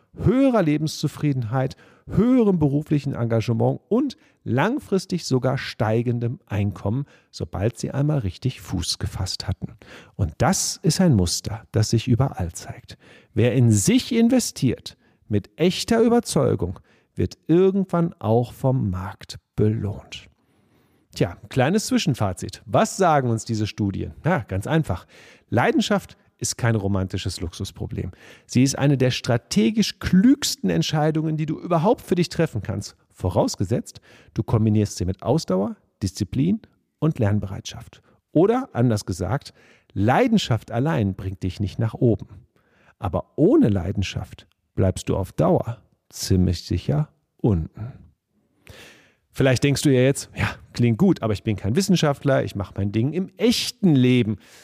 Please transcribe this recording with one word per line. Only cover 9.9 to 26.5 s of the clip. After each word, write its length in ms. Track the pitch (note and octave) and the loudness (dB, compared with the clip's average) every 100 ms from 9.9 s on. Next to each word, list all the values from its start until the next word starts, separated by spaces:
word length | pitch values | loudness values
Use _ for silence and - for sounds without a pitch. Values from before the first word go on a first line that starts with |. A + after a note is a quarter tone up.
| - - - | -20 -20 -4
Und 180 | D#2+ - | -4 0
das 400 | B2+ F#3+ - - | 0 0 -4 -2
ist 200 | - - | -2 2
ein 120 | F3+ | 4
Muster, 500 | G#2+ F2 - - G#2+ - | 4 2 -2 -8 -12 -4
das 200 | G#2+ A2 | -2 2
sich 160 | A2+ - | 0 2
überall 440 | A#2 C#3 - E2+ | 2 0 -2 -8
zeigt. 460 | - - - - - - - _ | -8 -16 -16 -18 -20 -20 -20 _
Wer 200 | - A#2+ | 0 2
in 180 | B2+ A#2+ | 4 4
sich 420 | G#2 D#3+ B3 - | 4 4 2 2
investiert, 840 | A3+ A#3 B3+ - - C3 - - - _ _ _ | 2 4 2 0 -2 -2 -2 -8 -20 _ _ _
mit 240 | G2+ - - | -4 -4 0
echter 420 | F3 - - A3+ | 0 0 0 2
Überzeugung, 760 | A#3 A#3 - D#3 A#2+ G#2 F2+ - _ _ _ - | 4 4 2 0 2 0 -2 -8 _ _ _ -4
wird 220 | F#2 - - | -4 -4 0
irgendwann 680 | E3+ F#3+ G3 F#3 E3+ E3+ - | 4 4 2 -2 0 -2 -2
auch 340 | G#2 A#2 A#2+ | 0 0 0
vom 360 | - C3 C3 A2 | -2 0 0 -2
Markt 480 | F2+ G2 - - - _ - | -4 -8 -14 -18 -20 _ 0
belohnt. 760 | G#2+ A2 G2 G#2 - - - _ _ _ _ _ _ _ _ | 0 0 -4 -8 -14 -20 -20 _ _ _ _ _ _ _ _
Tja, 240 | - A#2+ - - | -4 -4 -4 -6
kleines 380 | C3 C3 G#3 - | 0 2 0 0
Zwischenfazit. 760 | B3+ - A#2+ G2+ F2+ - - - | -2 0 0 -2 -4 -10 -12 -2
Was 320 | C3+ - - | 0 0 2
sagen 320 | E3+ D3 B2+ | 2 2 2
uns 160 | A2 - | -4 -4
diese 220 | G#2+ G#2 | -4 -4
Studien? 460 | - G2+ F#2+ F2 - | -2 -4 -4 -8 -6
Na, 160 | - C#3+ | -2 -2
ganz 280 | - F#2+ - | -2 -6 -2
einfach. 380 | D#3+ - F#2+ - - - - _ | -2 0 -6 -8 -20 -20 -20 _
Leidenschaft 680 | A2+ F#3 D4+ - G3+ - - _ _ | 0 2 0 0 -2 -4 -20 _ _
ist 200 | - | -8